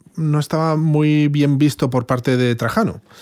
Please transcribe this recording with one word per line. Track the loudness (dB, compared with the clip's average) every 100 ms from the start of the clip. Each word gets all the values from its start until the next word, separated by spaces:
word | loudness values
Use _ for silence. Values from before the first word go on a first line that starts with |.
| -12 -6
no | -2 -2
estaba | -2 -2 0 0
muy | 0 2 2 2 2
bien | 2 2 2
visto | 2 0 -2
por | -2 -2
parte | -4 0 0
de | 0
Trajano, | 0 -2 -2 -2 -4 -16 -20